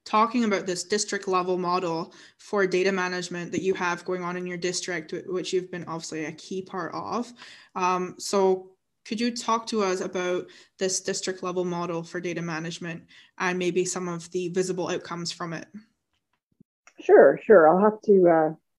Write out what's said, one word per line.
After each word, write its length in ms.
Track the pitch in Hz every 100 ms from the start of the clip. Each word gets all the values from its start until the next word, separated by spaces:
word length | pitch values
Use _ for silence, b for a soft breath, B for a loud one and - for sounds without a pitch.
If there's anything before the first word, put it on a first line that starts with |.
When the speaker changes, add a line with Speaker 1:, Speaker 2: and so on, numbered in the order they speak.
| -
Speaker 1:
talking 400 | 214 233 247 226
about 200 | 190 175
this 200 | 180 -
district 420 | 208 - 202 196
level 300 | 185 180 180
model 560 | 175 180 180 165 185 b b b
for 280 | - 208 185
data 260 | 180 185
management 600 | 190 180 180 175 175 170
that 120 | 175
you 100 | 185
have 320 | 185 180 170 -
going 180 | 185
on 140 | 175 180
in 100 | 180
your 100 | 180
district, 540 | 175 180 - 175 160
wh-, 220 | 170 -
which 180 | 185 165
you've 200 | 185 180
been 120 | 175 160
obviously 400 | 165 - 160 156
a 60 |
key 300 | 160 - 190
part 320 | 190 190 165
of. 400 | - - 208 240 - B B B 196
Um, 400 | 180 185 180 -
so 520 | - 202 190 185 185 _ _ _ -
could 140 | 214
you 160 | 240 240
talk 300 | - 226 226
to 140 | 220
us 200 | 190 185
about 440 | 185 185 180 180 180 b b -
this 240 | 190 185
district 400 | - 196 - 185
level 240 | 185 180 180
model 380 | 175 175 165
for 180 | 170 180
data 200 | 175 170
management 640 | 170 156 165 170 170 170 - b b b
and 180 | 185 180
maybe 260 | 180 180
some 240 | 180 190 180
of 220 | 170 165
the 180 | 180 180
visible 380 | 180 185 180 170
outcomes 440 | 175 - 170 170
from 220 | - 175
it? 120 | 160 - 208 - _ _ _ _ _ _ _ _ _ _ -
Speaker 2:
Sure, 400 | - 392 147 151
sure. 240 | - 202 156
I'll 160 | 175
have 160 | 214 214
to, 260 | - 196 175
uh, 240 | 160 156 160 _